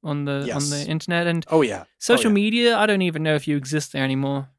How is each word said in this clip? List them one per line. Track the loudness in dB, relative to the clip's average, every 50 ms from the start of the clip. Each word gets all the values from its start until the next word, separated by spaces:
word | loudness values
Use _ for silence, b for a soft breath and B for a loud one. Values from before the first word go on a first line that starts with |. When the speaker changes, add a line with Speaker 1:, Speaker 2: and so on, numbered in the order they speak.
| -6
Speaker 1:
on | -6 -4 -4 -4
the, | -4 -4 -4
on | -4
Speaker 2:
Yes. | -4 -4 -4 -4 -4
Speaker 1:
the | -4 -6 -4 -4
internet | -4 -6 -4 -2 -2 -2 0
and | 0 -2 -2 -2 2
Speaker 2:
Oh, | 4 4 4
yeah. | 4 0 -6 -10
Oh, | _ _ _
Speaker 1:
social | 0 2 2 4 4 4
Speaker 2:
yeah. | 2
Speaker 1:
media. | 4 2 2 0 2 2 4 4
I | 4 2
don't | 2 2 2 2
even | 0 0 -2 0
know | 0 0
if | 0 0 0
you | -2
exist | -2 -2 -2 -4 -4 -4 -4 -4
there | -4 -2
anymore. | 0 0 0 -2 -2 -2 -4 -6 -10 _